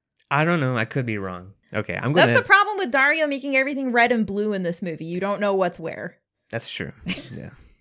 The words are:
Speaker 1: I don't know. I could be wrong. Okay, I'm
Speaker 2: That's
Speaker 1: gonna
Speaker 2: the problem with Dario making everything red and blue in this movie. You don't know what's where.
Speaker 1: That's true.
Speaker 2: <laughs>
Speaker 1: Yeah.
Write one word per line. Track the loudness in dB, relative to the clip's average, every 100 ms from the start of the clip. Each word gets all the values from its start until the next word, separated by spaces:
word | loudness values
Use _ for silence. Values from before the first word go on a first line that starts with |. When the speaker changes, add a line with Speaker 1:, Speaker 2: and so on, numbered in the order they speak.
| _ _ -4
Speaker 1:
I | 0
don't | 2 2
know. | 0 0
I | -2
could | -2 -2
be | -4
wrong. | -4 -8 -14 -20 -10
Okay, | -6 -4 -4
I'm | 0
Speaker 2:
That's | 4 6
Speaker 1:
gonna | 6
Speaker 2:
the | 6
problem | 4 4 0
with | 0
Dario | 2 2 2 0
making | -2 0 0
everything | 0 -2 0
red | 4 4
and | 4 0
blue | -2 -2
in | -2
this | -2 -4
movie. | -6 -8 -6
You | -4
don't | -4 0
know | 0
what's | 2 2 -2
where. | -10 -8 -12 -14 _ _ -8
Speaker 1:
That's | -6 -4
true. | -6 -8 -8
Speaker 2:
<laughs> | -8 -8 -10
Speaker 1:
Yeah. | -14 -14 -18 -20 _